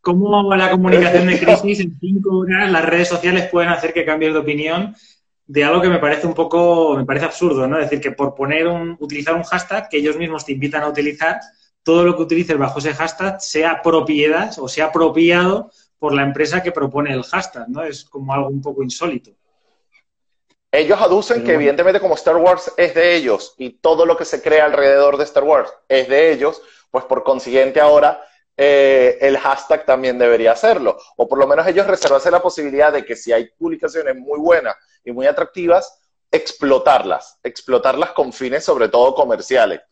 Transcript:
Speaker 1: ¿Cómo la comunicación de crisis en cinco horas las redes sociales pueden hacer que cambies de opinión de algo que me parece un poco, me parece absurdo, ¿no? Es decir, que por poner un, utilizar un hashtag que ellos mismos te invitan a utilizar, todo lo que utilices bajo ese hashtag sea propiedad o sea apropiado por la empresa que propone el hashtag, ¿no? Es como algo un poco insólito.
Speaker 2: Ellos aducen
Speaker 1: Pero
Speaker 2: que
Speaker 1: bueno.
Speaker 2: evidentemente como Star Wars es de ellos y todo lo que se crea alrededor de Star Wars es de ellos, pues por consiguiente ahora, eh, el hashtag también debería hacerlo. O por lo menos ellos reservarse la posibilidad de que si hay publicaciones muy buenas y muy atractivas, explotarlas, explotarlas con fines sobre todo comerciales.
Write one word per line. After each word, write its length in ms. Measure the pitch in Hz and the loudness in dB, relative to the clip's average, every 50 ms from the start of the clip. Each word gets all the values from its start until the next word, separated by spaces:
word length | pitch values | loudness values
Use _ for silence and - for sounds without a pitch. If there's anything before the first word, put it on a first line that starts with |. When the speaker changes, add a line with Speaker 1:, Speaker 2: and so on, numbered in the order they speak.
Speaker 1:
¿Cómo 540 | _ 175 175 180 202 208 208 202 202 196 196 | _ 0 0 0 2 2 2 2 2 2 0
la 160 | 190 185 185 | 0 2 2
comunicación 560 | 185 185 185 175 - 180 180 175 175 180 180 | 2 2 2 4 4 4 4 4 2 2 2
de 120 | 180 175 - | 2 0 2
crisis 420 | - - - - 202 202 208 202 | 4 4 4 4 2 -2 -2 -2
en 180 | 190 170 - - | -4 -6 -6 -8
cinco 380 | - 185 196 190 196 196 190 185 | -6 -4 -2 -2 0 0 -2 -2
horas 320 | 185 180 185 190 208 196 | -2 0 -2 -2 0 0
las 140 | 185 160 160 | 0 0 0
redes 240 | 160 165 170 175 175 | 0 0 0 0 0
sociales 400 | 175 170 170 180 180 185 175 - | -2 -2 -2 0 0 0 -2 0
pueden 180 | - 175 170 170 | 0 0 0 0
hacer 220 | 170 165 - 160 - | -2 -2 -4 -4 -4
que 120 | 175 165 | -4 -2
cambies 280 | 160 156 156 160 156 156 | -2 -2 0 0 0 0
de 60 | 156 | -2
opinión 560 | 147 151 147 147 151 156 165 175 196 214 214 _ _ _ _ _ _ _ _ _ _ | -2 -2 -4 -4 -4 -4 -4 -4 -6 -8 -10 _ _ _ _ _ _ _ _ _ _
de 180 | _ 143 147 143 | _ -2 0 0
algo 160 | 147 165 175 | 2 2 2
que 80 | 175 185 | 2 2
me 100 | 175 156 | 0 2
parece 280 | 147 147 151 147 - | 0 0 -2 -2 -2
un 80 | 170 160 | -6 -2
poco, 600 | - 165 165 - 170 175 175 170 165 165 156 143 | -2 -4 -2 0 2 2 4 4 4 2 2 2
me 80 | 135 131 | 0 -2
parece 180 | 131 135 147 160 | -2 -4 -4 -4
absurdo, 400 | 165 - - 175 175 147 131 131 | -6 -4 -2 -2 0 0 0 -2
¿no? 120 | 131 143 160 | -2 -2 -2
Es 60 | 147 - | -2 -2
decir, 120 | 147 147 147 | -4 -4 -6
que 80 | 139 113 | -8 -6
por 220 | - 143 139 139 | -4 -6 -6 -4
poner 320 | - 135 139 147 156 160 | -6 -4 -2 -2 -2 0
un, 300 | 170 175 170 170 170 170 - | -2 -2 -4 -6 -10 -10 -12
utilizar 340 | 147 143 147 147 143 156 165 | -12 -12 -10 -8 -4 -4 -4
un 80 | 170 165 | -4 -4
hashtag 440 | - 185 175 - - 196 214 214 - | -4 -6 -6 -6 -6 -8 -8 -8 -4
que 80 | - 147 | -4 -2
ellos 180 | 147 151 151 | -2 -2 -2
mismos 280 | 156 170 165 160 151 - | -4 -6 -8 -8 -10 -8
te 80 | - 139 | -10 -8
invitan 300 | 131 139 143 147 151 147 | -6 -6 -6 -4 -4 -4
a 60 | 151 | -4
utilizar, 520 | 147 147 147 147 143 147 160 160 180 - - - _ _ _ _ _ _ _ | -4 -4 -4 -4 -4 -2 -2 -2 -2 -2 -10 -18 _ _ _ _ _ _ _
todo 220 | - 165 175 175 | 2 2 4 4
lo 100 | 175 180 | 2 2
que 60 | 160 165 | 0 -2
utilices 360 | 160 165 170 180 170 160 139 | -2 -2 -2 -2 -2 -2 -2
bajo 200 | 139 131 - 147 | -2 -4 -4 -6
ese 120 | 139 151 143 | -6 -6 -6
hashtag 460 | 139 160 165 - - 185 196 190 - | -4 -6 -8 -6 -6 -6 -6 -6 -8
sea 400 | - - - 156 160 165 165 - - | -12 -6 -4 -2 -2 -2 -2 -2 0
propiedad 720 | 170 165 160 147 156 156 147 147 151 156 165 202 220 - - | 0 2 2 0 0 0 0 2 2 0 0 -2 -6 -8 -12
o 100 | 135 127 | -12 -10
sea 180 | - 151 156 | -6 -4 -4
apropiado 840 | 156 - 160 165 160 - 160 165 170 175 175 180 180 196 214 233 - _ _ _ _ _ _ | -2 0 0 0 2 2 2 2 4 4 2 2 0 0 -2 -6 -10 _ _ _ _ _ _
por 140 | - 147 143 | -4 -2 -2
la 100 | 139 139 | 0 -2
empresa 400 | 139 139 143 151 143 160 180 180 | -2 -2 -2 -4 -2 -2 -4 -4
que 80 | 180 | -4
propone 420 | 175 156 143 139 135 143 143 143 135 | -4 -4 -4 -4 -2 -4 -4 -4 -4
el 80 | 131 123 | -6 -6
hashtag, 460 | - - 185 185 - - 127 113 117 | -6 -6 -6 -6 -6 -12 -16 -12 -12
¿no? 120 | 127 147 165 | -10 -10 -8
Es 220 | 156 139 - - | -10 -12 -14 -18
como 280 | _ _ 139 135 135 135 | _ _ -14 -8 -6 -4
algo 140 | 139 139 135 | -4 -4 -4
un 120 | 139 139 | -6 -8
poco 220 | 139 147 127 135 135 | -8 -8 -8 -8 -8
insólito. 480 | 127 123 - 170 170 143 120 _ _ _ _ _ _ _ _ _ _ _ _ _ _ _ _ _ _ _ _ _ _ _ _ _ _ _ _ _ _ | -8 -8 -6 -6 -6 -6 -8 _ _ _ _ _ _ _ _ _ _ _ _ _ _ _ _ _ _ _ _ _ _ _ _ _ _ _ _ _ _
Speaker 2:
Ellos 300 | - 143 160 147 160 - | 0 0 2 2 2 2
aducen 360 | - 180 180 202 202 - - | 4 2 2 2 0 0 -4
Speaker 1:
Pero 100 | 120 117 | -2 0
Speaker 2:
que 60 | 123 160 | 0 0
Speaker 1:
bueno. 80 | 151 | 2
Speaker 2:
evidentemente 400 | 147 139 139 151 175 185 190 - | 2 2 2 2 2 2 2 2
como 140 | 190 185 160 | 0 0 -2
Star 220 | 151 - 175 160 | 0 0 0 2
Wars 340 | 170 165 180 180 180 - - - | 4 4 4 4 2 -2 -10 -2
es 180 | - 175 165 - | 0 0 0 2
de 220 | 165 170 175 175 | 2 2 2 2
ellos 380 | 170 143 123 107 98 - - _ | 2 0 0 -2 -2 -4 -12 _
y 140 | _ 131 123 | _ -14 -14
todo 340 | - _ _ 160 160 156 170 | -14 _ _ 0 2 4 4
lo 120 | 170 165 165 | 2 2 0
que 80 | 170 | -2
se 160 | - - 135 - | -8 -8 -6 -2
crea 240 | 160 151 156 151 | 2 4 4 4
alrededor 500 | 151 147 - 139 139 139 139 143 143 143 | 2 2 2 4 4 4 6 4 4 2
de 80 | 139 147 | 0 -4
Star 200 | 143 - 143 139 | -2 0 -2 2
Wars 280 | 151 156 139 - - - _ _ _ | 2 2 2 2 -2 -10 _ _ _
es 200 | 135 135 131 127 | 0 0 2 2
de 220 | 131 139 160 165 | 2 4 4 4
ellos, 300 | 156 127 135 147 - - - - _ _ _ _ | 2 2 -2 -4 -4 -4 -18 -20 _ _ _ _
pues 140 | - 131 - | -8 -8 -4
por 180 | - 131 123 - | -2 -4 -2 0
consiguiente 560 | - 135 127 - 123 120 131 131 135 135 151 | -2 -2 -2 -2 0 2 2 2 2 4 4
ahora, 420 | 147 147 147 147 147 147 - - - _ _ _ _ _ _ | 4 6 6 6 6 4 2 -2 -10 _ _ _ _ _ _
eh, 640 | - 139 143 143 139 139 135 135 131 127 127 120 - 135 | 0 2 4 6 6 6 6 6 6 4 4 2 2 2
el 160 | 139 139 131 | 2 2 2
hashtag 480 | - 143 139 139 - - 160 151 - | 0 -2 -4 -4 0 -2 -2 -2 2
también 320 | - 131 131 131 127 123 123 | 0 0 0 0 -4 0 2
debería 340 | 123 120 117 113 113 110 117 | 2 4 4 4 4 2 2
hacerlo. 460 | - - 220 226 165 135 104 95 - - _ _ | 2 2 0 2 2 0 -2 -4 -4 -8 _ _
O 100 | - 120 | -4 -2
por 120 | 117 135 139 | -2 2 0
lo 80 | 139 | 2
menos 200 | 135 143 151 165 | 2 2 2 2
ellos 200 | 185 175 180 202 | 0 2 0 2
reservarse 440 | 202 196 - - 151 139 139 135 180 | 0 0 0 0 2 2 2 2 2
la 120 | 170 175 180 | 0 2 0
posibilidad 500 | 180 170 - 151 143 135 139 147 151 151 | 0 -4 -4 -8 -6 0 2 2 2 2
de 120 | 143 127 | 0 -6
que 120 | - 117 | -6 -12
si 160 | - - 117 117 | -12 -4 0 0
hay 160 | 117 120 - _ | 0 0 -4 _
publicaciones 580 | _ 165 170 165 156 - 156 151 160 156 139 131 | _ -8 -8 -6 -6 -8 -6 -6 -4 -4 -4 -6
muy 220 | 131 127 135 147 147 | -6 -6 -8 -8 -4
buenas 360 | 151 170 175 165 135 113 98 _ _ _ _ _ _ | 2 2 2 2 2 -4 -8 _ _ _ _ _ _
y 60 | 117 120 | -12 -10
muy 140 | 120 131 | -2 -2
atractivas, 760 | 143 151 - 165 - _ 190 175 170 170 190 - - _ _ _ _ _ _ _ _ | -2 0 0 -4 -6 _ -8 0 2 2 2 0 -4 _ _ _ _ _ _ _ _
explotarlas, 1080 | - 160 156 - - - - 139 135 131 - 170 143 123 - 98 82 69 - - _ _ _ | -4 -4 -4 -4 -10 -6 0 2 2 2 4 4 2 2 2 -2 -6 -6 -8 -14 _ _ _
explotarlas 680 | 127 120 - - - 127 120 - 131 127 135 170 - | -14 -14 -14 -6 -2 -2 0 2 0 0 0 -4 -4
con 220 | - - 147 127 120 | -2 -4 -4 -4 -4
fines 300 | - 131 127 127 147 - | -10 -8 -6 -6 -6 -2
sobre 260 | - 160 143 117 104 | -2 0 0 0 2
todo 240 | - 120 120 131 135 | 2 2 2 2 2
comerciales. 640 | - 147 123 113 104 - - 131 127 113 101 90 71 _ _ | 0 -2 -2 -2 -4 -4 -2 2 2 2 2 0 -6 _ _